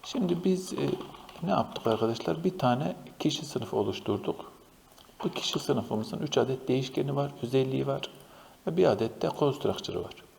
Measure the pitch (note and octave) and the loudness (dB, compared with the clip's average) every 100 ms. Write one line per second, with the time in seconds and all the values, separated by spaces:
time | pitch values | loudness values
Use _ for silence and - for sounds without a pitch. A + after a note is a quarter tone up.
0 | - C#4 F#3 E3+ F#3+ F#3 - - C#3+ - | -6 -2 0 2 2 2 0 -2 0 -2
1 | - - - - E3 G3 A#2 - A#2 A2 | -6 -16 -18 -6 2 2 2 0 2 2
2 | A2+ A2+ - D#3+ F#3 - B2+ B2 D#3+ - | 2 0 -2 0 0 2 2 2 0 -4
3 | - - D#3 D3 - - - G#2+ G#2 F#2 | -12 -2 0 0 -4 -6 -2 0 0 -2
4 | - G2+ - - - - - - - - | -2 -2 0 -6 -8 -18 -20 -20 -20 -20
5 | - - F3+ - - D#3 - B2+ - G#2+ | -20 -6 -4 -2 -2 -2 0 0 0 -2
6 | A2 - D3 C3 A#2+ C3 - B2+ C3+ - | -2 -4 0 2 2 0 2 0 2 -2
7 | C#3 C#3 C#3+ - A#2+ C3 C3 C3+ C3+ C#3 | 0 0 -2 -4 0 2 2 0 0 -2
8 | - - - - - - - E3 E3+ G#2 | -4 -14 -20 -20 -20 -8 -2 4 4 4
9 | A2+ - - - D3 - - F#2+ - F2+ | 0 0 -4 2 2 2 -2 -2 -4 -6
10 | F2 - - | -6 -10 -20